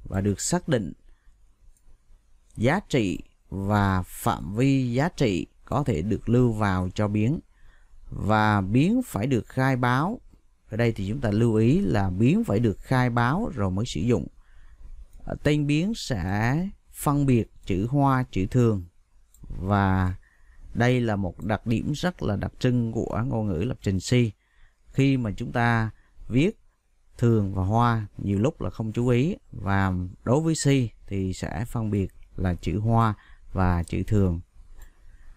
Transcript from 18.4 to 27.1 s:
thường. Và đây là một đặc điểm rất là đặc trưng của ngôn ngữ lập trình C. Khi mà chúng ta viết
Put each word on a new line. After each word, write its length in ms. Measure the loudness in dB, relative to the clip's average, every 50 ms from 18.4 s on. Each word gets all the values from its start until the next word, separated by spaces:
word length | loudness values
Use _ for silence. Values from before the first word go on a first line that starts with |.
| -2
thường. 380 | 0 2 2 4 4 2 0 -4 -8 _ -20 _ _ _ -20 _ _ _ -20 -16 -12
Và 640 | -10 -8 -2 0 2 2 4 4 2 2 2 0 -2 -6 -10 _ _ _ -20 -20 -20 -20 -20 -10 -2
đây 260 | 0 2 2 2 2
là 160 | 0 0 0
một 280 | -2 -2 -4 -6 -8 -4
đặc 220 | -4 -4 -2 -2
điểm 260 | -2 -2 -2 -2 -2 -4
rất 300 | -2 -4 -4 -4 -4 -4
là 140 | -4 -2
đặc 160 | -2 -4 -6 -6 -2
trưng 340 | 0 0 2 2 0 -2 -2
của 300 | -4 -4 -4 -4 -4 -4
ngôn 200 | -2 -2 -4 -2
ngữ 120 | -2 -2 -2
lập 200 | -2 -4 -6 -4 -4
trình 160 | -2 -2 -2
C. 140 | -2 0 2 2 2 2 -2 -8 _ _ _ _ -20 -20 _ _ _ -8 -2
Khi 220 | 0 2 2 2
mà 140 | 2 0 -4 -4
chúng 160 | -6 -8 -6 -2
ta 380 | 0 2 2 2 2 0 -2 -4 -10 _ _ _ -18 -10 -2
viết 300 | 0 2 2 2 0 -4 _ _ _ _ _ _ _ _ _ _